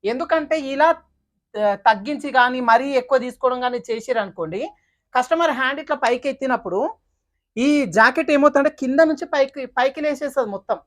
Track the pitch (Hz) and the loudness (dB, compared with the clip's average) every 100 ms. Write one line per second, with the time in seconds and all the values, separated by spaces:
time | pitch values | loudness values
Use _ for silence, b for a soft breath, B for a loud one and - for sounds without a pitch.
0 | 202 240 330 320 302 311 269 269 311 320 | -4 -4 -2 -2 0 -4 -4 2 2 2
1 | _ _ _ _ _ 214 214 202 226 214 | _ _ _ _ _ -2 0 2 2 0
2 | 214 294 294 254 247 254 240 226 277 269 | -2 -8 -2 2 2 0 4 4 4 -2
3 | 254 269 254 247 254 247 247 247 240 226 | 0 0 0 -2 -2 0 -4 -4 -6 -8
4 | 226 233 196 - 160 185 330 - _ _ | -2 -4 -4 -6 -8 -6 -8 -12 _ _
5 | _ 254 254 330 339 262 262 285 302 285 | _ -2 0 0 0 0 -2 -4 -6 -2
6 | - 247 277 262 262 240 190 180 294 453 | 0 0 -4 -4 -4 -4 -2 -2 -4 -6
7 | _ _ _ _ _ - 262 294 247 170 | _ _ _ _ _ -2 2 2 2 4
8 | 226 262 320 294 294 285 285 294 262 277 | 4 4 0 4 4 4 0 -2 -4 2
9 | 320 311 349 294 277 285 254 - 262 269 | 2 2 -4 0 0 -2 -8 -2 -2 0
10 | 302 277 294 269 226 196 - 190 | -4 -4 -4 -4 -4 -6 -6 -8